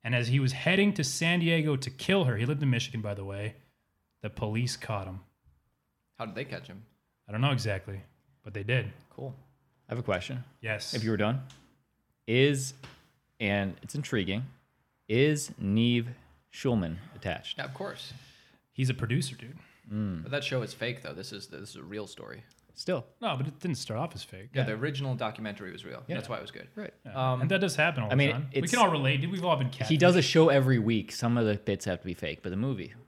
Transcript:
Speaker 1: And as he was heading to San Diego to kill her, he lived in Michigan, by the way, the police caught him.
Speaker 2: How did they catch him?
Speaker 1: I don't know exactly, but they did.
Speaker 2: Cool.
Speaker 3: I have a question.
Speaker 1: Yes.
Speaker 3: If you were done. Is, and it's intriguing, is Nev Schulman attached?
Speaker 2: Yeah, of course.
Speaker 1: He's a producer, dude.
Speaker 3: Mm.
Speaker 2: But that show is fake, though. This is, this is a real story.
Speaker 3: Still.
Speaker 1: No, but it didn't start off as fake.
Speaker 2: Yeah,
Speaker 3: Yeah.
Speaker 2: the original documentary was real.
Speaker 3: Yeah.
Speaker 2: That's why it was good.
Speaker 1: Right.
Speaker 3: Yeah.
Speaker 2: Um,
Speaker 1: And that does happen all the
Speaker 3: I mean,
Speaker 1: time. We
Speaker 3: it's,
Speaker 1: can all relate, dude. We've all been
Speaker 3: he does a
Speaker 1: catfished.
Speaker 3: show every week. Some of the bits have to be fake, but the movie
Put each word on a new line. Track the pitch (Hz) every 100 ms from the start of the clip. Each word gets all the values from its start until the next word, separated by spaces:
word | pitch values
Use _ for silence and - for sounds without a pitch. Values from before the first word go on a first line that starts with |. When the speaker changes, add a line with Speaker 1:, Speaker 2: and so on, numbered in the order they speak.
Speaker 1:
And | 117
as | 123 120
he | 135
was | 131
heading | - 160 190 202
to | 202
San | 139 - 165 175
Diego | 165 165 156
to | 135 131
kill | - - 196
her, | 139 107
he |
lived | 117 143
in | 143
Michigan, | 117 - 117
by | 104
the | 101
way, | 98 98 107 - _ _ _ _ _ _
the | 110
police | - 107 110 123 -
caught | - 104
him. | 95 95 - _ _ _ _ _ _ _ _ -
Speaker 2:
How |
did | 113
they | 95
catch | 135 87 -
him? | 98 113 _ _ _ -
Speaker 1:
I |
don't | 107
know | 139
exactly, | 127 104 95 - 98 - _ _ _
but | 107
they | 101
did. | 101 127 101 - _
Speaker 2:
Cool. | - 135 - - _ _ _ -
Speaker 3:
I |
have | 120
a |
question. | 120 92 - 127 - _
Speaker 1:
Yes. | 113 107 -
Speaker 3:
If | 117
you | 110
were | 104
done. | 107 135 - - _ _ _ _ _ _ -
Is, | 120 143 139 131 - - - _ _ _ _
and | 104 101 98 82
it's | -
intriguing, | 143 143 113 92 104 135 - _ _ _ _ -
is | 113 147 147 - -
Nev | 98 107 120 120 117 123 - _ _
Schulman | - 135 117 82 85 -
attached? | - 95 80 - -
Speaker 2:
Yeah, |
of | 139
course. | 131 196 - - - - - _ _ _
Speaker 1:
He's | - 131
a |
producer, | 127 110 135 -
dude. | - 117 160 - _ -
Speaker 3:
Mm. | 104 104 85
Speaker 2:
But | 82
that | 143
show | 139 131
is | 110
fake, | - 117 127
though. | 87
This | 76 -
is, | 101 -
this | 71 104
is |
a | -
real | 80 107 101
story. | - - 67 - _ _
Speaker 3:
Still. | - - 160 - _
Speaker 1:
No, | 226 135
but | 147
it | -
didn't | 180 131
start | - 113
off | 165
as | -
fake. | - 92 101
Speaker 2:
Yeah, | 135
Speaker 3:
Yeah. | 113
Speaker 2:
the |
original | 110 143 135 135
documentary | 120 110 107 107 101 92
was | -
real. | 78 62 -
Speaker 3:
Yeah. |
Speaker 2:
That's | - -
why | 113
it |
was | -
good. | - -
Speaker 1:
Right. | - - _
Speaker 3:
Yeah. | 117 117 131
Speaker 2:
Um, | 127
Speaker 1:
And | 131
that | 190
does | 190
happen | - 160 139
all | 107
the |
Speaker 3:
I | 131
mean, | 143
Speaker 1:
time. | 131 151
We | 139
Speaker 3:
it's, | 165
Speaker 1:
can | 247
all | 202
relate, | 151 135 139
dude. | 170
We've | 190
all | 180 143
been | 120
Speaker 3:
he | - 113 156
does | 175
a | 180
Speaker 1:
catfished. |
Speaker 3:
show | 139 160 160
every | 139 131 123
week. | 110 110 -
Some | - 120 120
of |
the | 110
bits | 101 - 98
have | - 90
to |
be | 92
fake, | 87 82 76
but | 95
the | 95
movie | 131 110 85 -